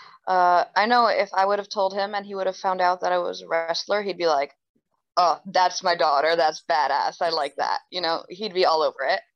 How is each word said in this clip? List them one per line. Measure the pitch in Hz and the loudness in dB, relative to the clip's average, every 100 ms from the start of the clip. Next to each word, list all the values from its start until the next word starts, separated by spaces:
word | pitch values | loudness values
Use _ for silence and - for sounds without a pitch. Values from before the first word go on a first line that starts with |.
| - - - | -20 -12 -2
Uh, | 185 180 175 - | 2 4 4 2
I | - 214 | 0 2
know | 247 226 | 4 4
if | - 196 | 2 0
I | 185 196 | 0 2
would | 202 | 0
have | 202 | -2
told | 214 190 | -2 -2
him | 202 202 208 | -2 -4 -6
and | 202 | -8
he | |
would | 196 190 | -6 -6
have | 185 | -4
found | 196 185 | -2 0
out | 180 180 | 0 0
that | 180 | 0
I | 180 | -2
was | 175 185 | -2 -8
a | 180 | -4
wrestler, | 165 165 165 - 202 | -2 -2 -4 -2 -2
he'd | 202 175 | -2 -2
be | 170 | 0
like, | 147 143 _ _ _ _ _ _ - | 0 -2 _ _ _ _ _ _ 0
"Oh, | 175 151 190 | 2 0 -2
that's | 180 180 - | 0 2 0
my | 185 | -2
daughter. | 170 165 143 151 | 2 2 2 2
That's | 170 165 156 - | 2 0 -2 -2
badass. | 165 135 139 - 170 | -2 0 0 -2 -2
I | 170 | -4
like | 160 147 - | -2 -4 -4
that." | - - - | -4 -4 -8
You | 180 | -6
know, | 170 165 - | -4 -4 -8
he'd | 180 214 | -10 -6
be | 180 165 | 0 2
all | 160 | 2
over | 147 123 135 | 0 -2 -2
it. | 190 - | -2 -4